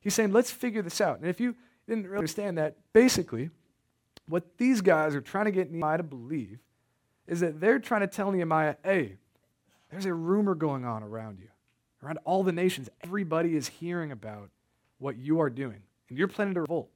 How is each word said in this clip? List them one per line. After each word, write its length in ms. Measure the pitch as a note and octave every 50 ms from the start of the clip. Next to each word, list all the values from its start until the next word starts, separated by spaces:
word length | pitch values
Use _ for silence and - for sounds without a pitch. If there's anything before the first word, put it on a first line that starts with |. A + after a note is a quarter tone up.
He's 140 | _ G#3 F#3
saying, 180 | - A3 G3+ F#3+
"Let's 180 | A3+ B3 -
figure 320 | - - - B3 G#3 G#3+ G3+
this 180 | E3+ - -
out." 200 | G#3+ E3+ C#3 -
And 80 | D3+ E3+
if 100 | F3+ -
you 160 | A#3 B3 A#3 _ _ _ _ _ _
didn't 200 | - A3+ A3+ G3+
really 120 | F3+ G3 G3+
understand 400 | G3 D#3 - - G3+ G3+ F3 E3
that, 180 | D#3 D3+ - _ _ _ _
basically, 580 | A3 B3 B3+ - - E3+ - - A2+ C3 D#3+ - _ _ _ _ _ _ _ _ _ _ _ _ - _
what 320 | - D#3 F3 E3+ - _ _
these 220 | A#3+ B3+ C4 A3
guys 340 | F#3 F#3 E3+ D#3 D#3 D#3 C#3+
are 60 | D3+
trying 240 | - - - G3 G#3+
to 80 | G#3+ G3
get 180 | F#3 F#3 C3+
Nehemiah 280 | E3 E3 D#3 D3+ D#3 E3
to 40 | F3
believe 560 | D#3 C#3 B2+ A#2 B2 D#3 D3+ A#2 F#2 G2+ B2 _ _ _ _ _ _ _ _ _ _ _ _ _ -
is 100 | E3+ E3+
that 220 | F3+ E3+ D3+ D#3
they're 180 | E3+ - C4+ C#4
trying 220 | - - A#3+ G#3+
to 80 | G3 G3
tell 240 | - - G3+ G3 G3
Nehemiah, 420 | F#3 E3+ E3 D#3+ D#3 D#3 D3+ - - -
"Hey, 360 | F#3+ G3 F#3 C#3 G2+ F#2+ - _ _ _ _ _ _ _ _ _ _ _ _ _ _
there's 160 | - F#3+ G3
a 60 | F#3+ F3
rumor 440 | E3 E3 E3+ F#3+ G#3 G#3 G3 F#3
going 280 | D#3 D#3+ D#3 C#3 C3+ B2
on 200 | B2 A#2 A2 G#2+
around 340 | G#2 G#2+ A2+ A2 A2 G2+ F#2
you, 120 | F#2+ - _ _ _ _ _ _ _ _ _ _ -
around 160 | C#3 D#3+ D3+ -
all 180 | D3+ F3 F#3+ F#3+
the 80 | F#3
nations. 400 | F3 E3+ F3+ F#3 F3+ - C3 - _ _ -
Everybody 520 | E3+ F#3 G#3 G3 D#3+ D#3+ D#3+ E3+ E3+ E3
is 140 | D3+ C3 -
hearing 420 | - - E3 E3+ F3 F3 E3 D3+
about 400 | C3+ G#2+ G2+ G#2+ G#2+ G#2 G2+ - _ _ _ _ _ _ _ _ _ _
what 180 | B2+ C#3 B2+
you 240 | A2+ B2+ C#3+ D#3 E3
are 100 | D#3+ C#3+
doing, 320 | A#2 B2 C3+ B2+ G#2+ G2+ - _ _ _ _ _
and 100 | A#2+ C3
you're 80 | F3+
planning 280 | F#3+ - - G#3 G3+ F#3+
to 80 | F3+ D#3+
revolt." 280 | C#3+ E3 D#3+ - - _